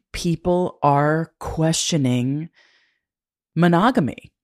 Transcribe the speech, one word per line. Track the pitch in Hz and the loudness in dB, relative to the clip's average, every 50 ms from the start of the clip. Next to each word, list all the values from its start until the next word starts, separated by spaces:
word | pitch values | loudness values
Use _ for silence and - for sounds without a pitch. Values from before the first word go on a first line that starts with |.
| _ _ - | _ _ -12
people | - - 175 165 160 - 180 175 180 180 170 - _ - | -6 -4 -4 -4 -2 -2 0 0 0 0 -2 -4 _ 0
are | 143 143 143 147 151 156 160 165 - _ - | 2 2 2 2 2 0 0 -2 -6 _ -14
questioning | - - - - 160 160 165 - - - 180 156 139 127 123 123 123 131 139 147 156 165 _ _ _ _ _ _ _ _ _ _ _ _ _ _ _ _ _ _ _ _ - | -12 -8 -4 -2 0 0 0 0 -2 -2 -2 0 0 0 0 0 0 -2 -2 -4 -6 -10 _ _ _ _ _ _ _ _ _ _ _ _ _ _ _ _ _ _ _ _ -2
monogamy | 156 170 175 170 165 196 240 254 - 165 117 - - - - _ _ | 2 2 4 4 4 2 2 2 2 0 -2 -2 -8 -14 -20 _ _